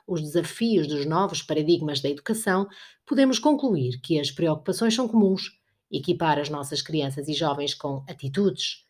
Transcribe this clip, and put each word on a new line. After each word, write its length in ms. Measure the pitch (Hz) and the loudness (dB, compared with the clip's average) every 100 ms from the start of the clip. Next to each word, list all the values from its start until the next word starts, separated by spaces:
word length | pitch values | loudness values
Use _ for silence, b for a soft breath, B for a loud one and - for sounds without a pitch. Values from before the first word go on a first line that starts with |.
| - | -6
Os 140 | 175 | -6
Desafios 680 | 151 170 165 - 233 202 151 | -2 -2 -2 -2 2 2 2
dos 180 | 147 143 | 0 0
Novos 360 | 165 196 165 | 0 0 -2
Paradigmas 580 | - 156 156 170 151 143 | -2 0 2 2 0 -2
da 100 | 143 | -2
Educação, 580 | 143 - 220 208 185 196 B B B - | -2 -4 -2 0 0 0 B B B -2
podemos 340 | 294 269 233 | 4 4 4
concluir 600 | 302 294 269 175 127 123 | 2 2 2 0 0 -4
que 160 | - 156 | -2 0
as 140 | 147 | 0
preocupações 640 | - 165 156 - 185 226 226 | 0 0 0 -2 0 2 2
são 120 | 240 | 2
comuns. 440 | 226 196 190 - - _ _ _ | 4 4 2 -4 -14 _ _ _
Equipar 480 | 123 139 175 165 147 | -4 -2 0 2 2
as 100 | 147 | 0
nossas 320 | 147 139 147 | -4 -6 -6
crianças 460 | - 156 139 139 143 | -4 -2 -2 -4 -4
e 60 | |
jovens 400 | 151 160 143 143 - | -2 0 0 -4 -4
com 300 | 147 135 139 | -6 -6 -8
atitudes 760 | - 135 160 202 - - - | -10 -4 0 0 0 -4 -8